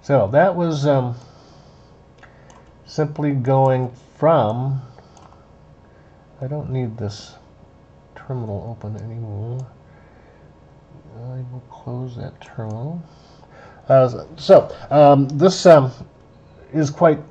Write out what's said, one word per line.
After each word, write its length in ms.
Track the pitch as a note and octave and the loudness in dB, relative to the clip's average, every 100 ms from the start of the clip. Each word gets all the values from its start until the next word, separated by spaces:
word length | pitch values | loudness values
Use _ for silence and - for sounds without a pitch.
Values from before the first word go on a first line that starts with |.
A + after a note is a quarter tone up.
So 260 | - C#3 G2 | 0 0 2
that 240 | C#3 F#3+ | 2 2
was, 320 | F3 E3+ D3+ D3 | 0 -4 -2 0
um, 280 | C#3 B2 A#2+ - - - - - - - _ _ _ - - - - - - | 0 -2 -8 -16 -20 -20 -20 -20 -20 -20 _ _ _ -20 -20 -20 -20 -20 -20
simply 480 | - - D3+ D3 D3 | -12 -6 -6 -4 -4
going 580 | C#3 B2 C3+ C3+ C3 B2 A#2+ - - | -2 0 2 2 0 -4 -10 -20 -2
from, 640 | D3+ D#3+ G#2+ A#2+ C3 C3+ B2 - - - - - _ - - - - _ - _ _ - | 2 2 0 -2 -4 -6 -10 -20 -20 -20 -20 -20 _ -20 -20 -20 -20 _ -20 _ _ -14
I 40 | C3 | -10
don't 220 | D3 C#3 | -10 -8
need 300 | C3 A#2+ A2+ | -6 -8 -8
this 380 | G#2 G#2 - - - - - _ _ - _ | -10 -10 -20 -20 -20 -20 -20 _ _ -20 _
terminal 520 | - - B2+ A2+ G2+ A2+ | -20 -12 -10 -8 -10 -10
open 340 | A#2 G#2+ A2 | -14 -12 -12
anymore. 640 | A2 A#2 A2+ G2+ A#2 B2 B2+ - - - - - - - - - - - _ - - A2+ | -12 -12 -12 -10 -10 -10 -12 -18 -20 -20 -20 -20 -20 -20 -20 -20 -20 -20 _ -20 -20 -18
I 200 | A#2+ B2+ B2 | -14 -14 -14
will 120 | B2+ - | -16 -20
close 440 | - - B2 B2+ A#2+ | -18 -12 -10 -12 -12
that 220 | - - | -16 -18
terminal. 600 | - - A2 A2 C3+ F3 D#3+ - - - - - - - - | -18 -12 -10 -10 -10 -12 -14 -20 -20 -20 -20 -20 -20 -20 2
Uh, 380 | C3+ B2+ A#2+ D2+ D#3 | 4 4 0 -14 -12
so, 340 | - F#3+ - - - | 6 6 6 -14 -2
um, 380 | C#3+ C#3+ C#3 C#3 | 6 6 6 2
this, 360 | C#3+ F#3 F#3 | 2 2 4
um, 260 | F#3 D#3 C3 - - _ _ - _ - - | 6 6 6 -8 -20 _ _ -20 _ -20 -8
is 160 | D#3 C#3+ | -4 -4
quite 300 | - F3 D3+ - | 2 2 2 -6